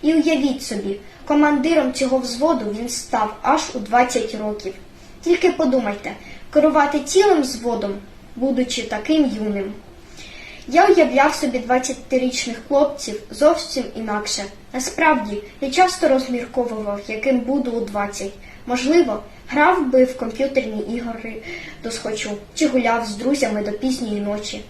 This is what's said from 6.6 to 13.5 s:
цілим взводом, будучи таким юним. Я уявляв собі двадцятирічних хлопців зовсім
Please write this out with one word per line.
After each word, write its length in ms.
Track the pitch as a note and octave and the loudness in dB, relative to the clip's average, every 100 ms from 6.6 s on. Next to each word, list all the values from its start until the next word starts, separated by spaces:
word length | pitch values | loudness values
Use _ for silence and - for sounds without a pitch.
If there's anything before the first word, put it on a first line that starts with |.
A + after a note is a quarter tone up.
| D#4 D4+ C#4+ D4 | 4 4 2 0
цілим 420 | C#4 F#4 G#4 E4+ | 2 4 6 4
взводом, 520 | B3+ A3 A#3+ G3+ G3+ G3 - - - - | 2 -4 -4 -2 -4 -6 -12 -20 -18 -4
будучи 460 | C4 B3 B3 - | -2 0 -2 -4
таким 440 | G#3+ G#3 G#3 D#4 C4+ | -6 -6 0 2 2
юним. 480 | G#3 G#3+ G3+ G3 G#3+ - - - - - - - - - | 0 -4 -4 -6 -8 -16 -20 -20 -20 -18 -18 -18 -16 0
Я 200 | C#4+ G4 | 4 6
уявляв 480 | F4 C#4 B3+ D4 - | 6 6 4 2 2
собі 240 | C4 A#3+ | -2 -4
двадцятирічних 960 | A3 B3+ B3+ C4+ - C4 B3+ - B3 A#3 - | 0 0 0 -8 -2 0 0 -2 -6 -8 0
хлопців 540 | C#4 C#4+ - - G#3 - | 2 2 0 -8 -8 -10
зовсім 520 | - D4 | 2 4